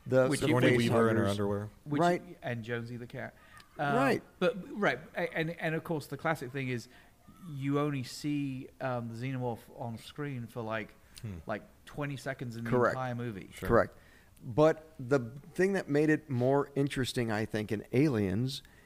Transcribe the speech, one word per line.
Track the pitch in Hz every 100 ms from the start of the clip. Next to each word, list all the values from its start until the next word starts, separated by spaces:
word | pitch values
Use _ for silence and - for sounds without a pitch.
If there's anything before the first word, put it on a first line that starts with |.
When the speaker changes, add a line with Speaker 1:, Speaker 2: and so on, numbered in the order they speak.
| -
Speaker 1:
The | 127 131
Speaker 2:
Which | 131
Speaker 1:
the | -
Speaker 2:
you | 120
Speaker 3:
Sigourney | 127
Speaker 1:
face | 123
Speaker 3:
Weaver | 117 120 113
in | 110
her | 98
Speaker 1:
huggers. |
Speaker 3:
underwear. | 101 101 101 104 - 151
Speaker 2:
which | 147
Speaker 1:
Right. | 175 175 180
Speaker 2:
you, | 170
and | 147 120
Jonesy | 110 117 117 120
the | 120
cat. | 131 113 - - - - -
Um, | 143 185
Speaker 1:
Right. | 269 - - -
Speaker 2:
but, | 180 185 - 214
right, | 190 131 - -
a-, | 175 185
and, | 160 170
and | 165
of | 160
course | - 156 -
the | 135
classic | 160 156 123
thing | 135 127
is | 123 - - - _ - - 175
you | 143 139 143
only | 147 139
see, | 120 - 147 147 139 131 139 -
um, | 135 123 117
the | 113
xenomorph | 131 131 123 110 - -
on | 120 113
screen | - - 143 127 117
for, | 123
like, | 110 110 104 - - -
Speaker 3:
Hmm. | 113 85 -
Speaker 2:
like, | 107 - - -
twenty | - 143 135
seconds | 143 135 123 113
in |
the | 117
Speaker 1:
Correct. | 127 120 131
Speaker 2:
entire | 127 120
movie. | 120 98 - -
Speaker 3:
Sure. | 92
Speaker 1:
Correct. | 113 87 - - - - - 139
But | 107 156 156 - -
the | 123 139 117 139 - -
thing | 190
that | 190 -
made | 143 156
it | 151 -
more | 123 123 139 - -
interesting, | 139 - 120 - 113
I | 107 110
think, | 110 104
in | 104 -
Aliens | 123 151 113 98 98 131 135 - -